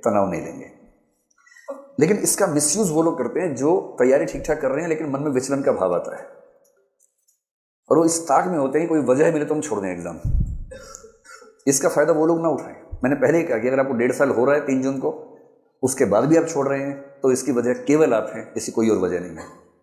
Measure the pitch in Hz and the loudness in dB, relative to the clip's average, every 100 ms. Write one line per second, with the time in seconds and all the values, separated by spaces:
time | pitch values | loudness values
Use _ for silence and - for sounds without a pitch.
0 | 120 104 95 85 - - - - - _ | 0 0 0 -2 -8 -12 -16 -20 -20 _
1 | _ _ _ _ _ - - 277 - - | _ _ _ _ _ -20 -16 -16 -12 0
2 | 156 202 - - 196 147 147 196 208 156 | 2 2 0 0 2 2 0 0 0 2
3 | 165 156 117 143 180 127 139 185 - - | 2 0 -4 -2 -4 0 2 0 -2 0
4 | 127 135 160 - - 151 135 135 170 156 | 4 4 2 -6 -4 -2 -2 -2 -2 -4
5 | 160 135 151 127 123 139 135 107 92 85 | -2 -4 0 -2 0 -2 0 2 2 0
6 | - - - - - _ _ _ _ _ | -4 -12 -16 -20 -20 _ _ _ _ _
7 | _ _ _ _ _ _ _ _ _ 139 | _ _ _ _ _ _ _ _ _ 4
8 | 165 165 - 139 180 175 135 143 170 160 | 4 0 0 0 2 -2 0 0 0 0
9 | 123 131 165 156 147 151 - 104 95 87 | 2 2 2 2 -2 -4 -2 -4 -4 -6
10 | 85 85 - - - - - 523 - - | -8 -8 -2 0 0 -4 -12 -16 -18 -20
11 | - _ - - - _ - 139 170 175 | -20 _ -20 -20 -20 _ -2 0 0 2
12 | 180 165 165 165 165 131 - - - - | 2 2 2 2 0 -2 -6 -16 -16 -4
13 | 127 143 131 165 160 117 120 135 135 123 | -2 2 2 2 2 -2 0 0 0 0
14 | 120 127 139 107 127 147 143 131 131 135 | 0 2 2 2 2 2 2 -2 -2 -2
15 | 147 - - - - _ _ _ 131 - | -4 -6 -14 -20 -20 _ _ _ -2 2
16 | 117 101 135 165 156 143 135 139 139 139 | 2 4 4 4 2 -2 -2 -2 -4 -8
17 | - - 135 123 - 123 120 123 - 147 | -14 -2 0 0 0 0 0 -2 2 4
18 | 151 113 - 113 110 - - 113 110 101 | 4 2 -2 -8 -10 -10 -6 0 2 2
19 | 92 87 87 80 - - - _ | 0 -2 -6 -14 -16 -20 -20 _